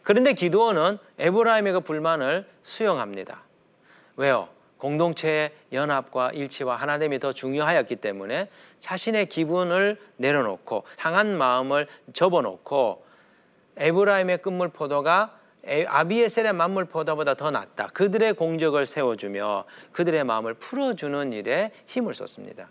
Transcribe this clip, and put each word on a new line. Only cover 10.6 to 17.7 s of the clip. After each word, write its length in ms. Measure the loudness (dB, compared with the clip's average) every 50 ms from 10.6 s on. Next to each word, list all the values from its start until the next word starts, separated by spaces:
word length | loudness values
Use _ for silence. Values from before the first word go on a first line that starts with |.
| _ -6 -6 -6 -6 -8 -16
상한 420 | -6 -4 0 2 2 2 2 0
마음을 480 | 0 2 2 2 0 0 0 0 -2 -2 -4 -10 -20 _ -14 0
접어놓고 920 | 2 2 4 4 2 0 0 -4 -8 _ -2 0 2 2 2 0 -4 -12 _ -20 _ _ _ _ _ _ _ _ _ _ _ _
에브라임의 600 | 0 0 2 4 4 4 4 4 2 2 0 0
끝물 320 | -2 -2 -4 -2 -2 -4 -4
포도가 680 | -4 -6 -4 -2 -2 0 2 4 4 2 2 0 -6 -20 _ _ _ _ -8
에-, 200 | -2 0 0 0
아비에셀의 680 | 2 2 2 2 2 2 2 2 2 2 0 2 2 2
만물 320 | 2 0 0 0 -2 -4
포도보다 480 | -2 -4 -4 -2 -2 -2 0 0 0 0
더 180 | 0 -2 -2
낫다. 360 | -2 -2 -6 -8